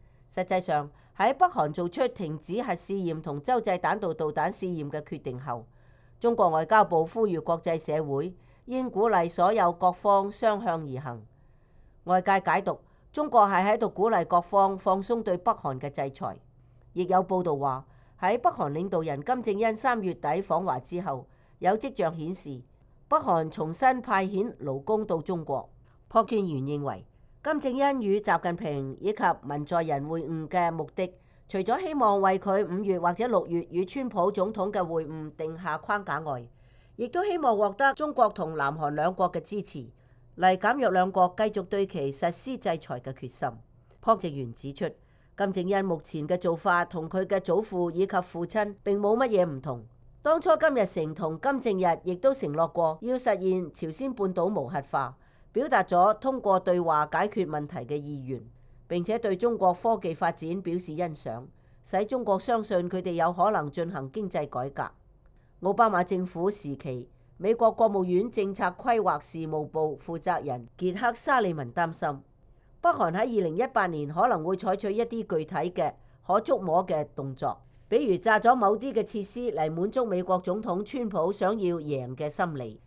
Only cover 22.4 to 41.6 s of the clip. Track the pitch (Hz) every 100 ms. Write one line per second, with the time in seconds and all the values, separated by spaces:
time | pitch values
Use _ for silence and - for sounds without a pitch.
22.4 | 147 127 - _ _ _ - 302 262 165
23.4 | 160 - 160 165 262 254 240 196 190 190
24.4 | 226 - 143 135 139 214 196 165 151 175
25.4 | 147 131 - - - _ - 226 208 220
26.4 | 185 139 135 147 139 95 - _ - -
27.4 | 294 302 269 254 285 269 202 208 202 170
28.4 | 180 175 160 143 135 131 190 208 190 160
29.4 | 139 147 147 170 160 139 147 165 151 160
30.4 | 156 180 170 165 147 - 185 - _ _
31.4 | - 196 190 269 370 294 220 202 190 185
32.4 | 202 196 180 185 202 180 175 175 247 196
33.4 | 170 170 - 170 185 277 254 202 185 196
34.4 | 190 220 190 202 175 165 151 160 151 -
35.4 | 160 160 175 156 - 208 180 147 156 123
36.4 | 120 - _ - _ - 240 349 415 349
37.4 | 277 208 208 196 277 269 302 262 214 -
38.4 | 160 156 139 156 147 147 165 185 180 175
39.4 | - 208 - 147 117 - _ _ - -
40.4 | 180 185 208 277 226 185 185 190 180 -
41.4 | 214 214